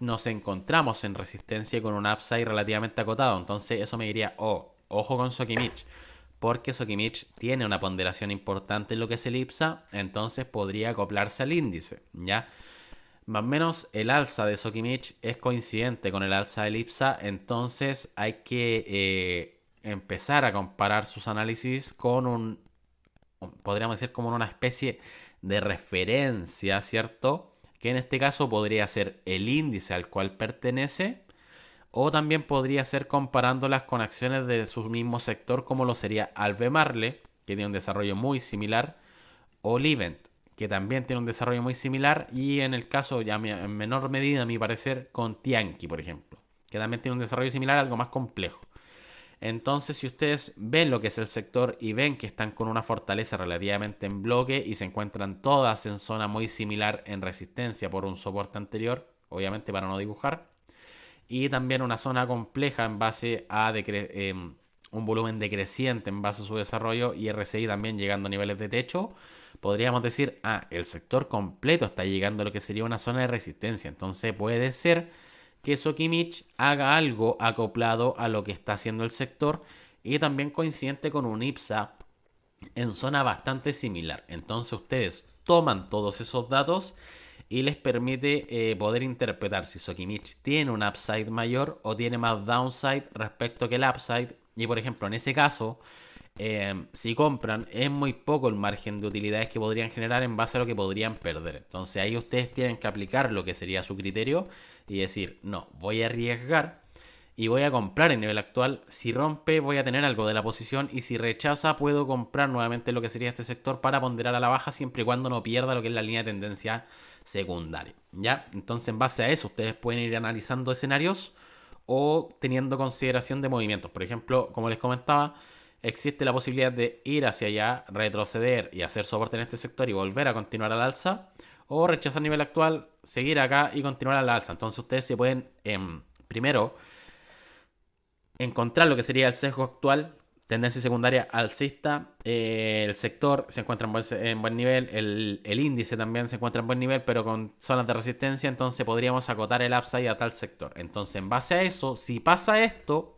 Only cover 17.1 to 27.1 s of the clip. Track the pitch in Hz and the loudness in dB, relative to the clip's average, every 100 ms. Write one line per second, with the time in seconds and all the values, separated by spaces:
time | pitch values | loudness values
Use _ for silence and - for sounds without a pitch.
17.1 | - 101 95 - 117 123 - 139 135 - | 2 -2 -6 -4 -2 -2 -2 -2 -2 -6
18.1 | - 107 110 - 123 120 113 - 98 95 | -4 -4 -4 -6 -2 2 0 0 0 2
19.1 | 95 90 87 80 _ _ _ 107 101 - | 2 0 -2 -4 _ _ _ -8 -8 -6
20.1 | 98 - 143 131 101 95 - 101 104 104 | -6 2 4 4 2 -4 0 2 2 0
21.1 | - 113 107 110 113 127 131 135 - 123 | -6 -4 -2 -2 -2 -2 -4 -4 -4 2
22.1 | 123 127 120 110 110 - _ _ _ _ | 2 2 0 -2 -6 -14 _ _ _ _
23.1 | _ _ - - - - 104 113 107 123 | _ _ -18 -18 -10 -2 0 0 -2 -6
24.1 | - 117 117 113 - 127 123 135 - - | -4 -2 0 -2 -2 -2 0 -4 -4 -10
25.1 | - - _ 92 101 98 92 - 92 92 | -20 -20 _ 0 0 2 -2 -2 0 2
26.1 | 127 139 113 85 - 98 98 101 113 113 | 2 2 0 -4 -4 0 0 0 -2 -2